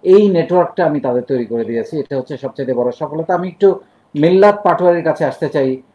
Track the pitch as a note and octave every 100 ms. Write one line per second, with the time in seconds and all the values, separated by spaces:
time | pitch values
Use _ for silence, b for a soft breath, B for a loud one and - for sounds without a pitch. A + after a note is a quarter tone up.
0 | F3+ F#3+ G#3 F3 D#3+ F3+ F3 - E3 D3
1 | C3+ B2 B2 C3 A2+ A#2 A2 A#2 A2 D#3+
2 | - C#3 B2+ C#3 C3 - C3 B2 B2 A#2+
3 | D3+ D#3 D#3+ F3+ F#3 E3+ G3 F3+ b b
4 | b D3 D#3+ F#3 G3+ G3+ F#3+ E3+ F3+ F3
5 | D#3+ D3+ D3 - D3+ C#3+ C3+ C3 _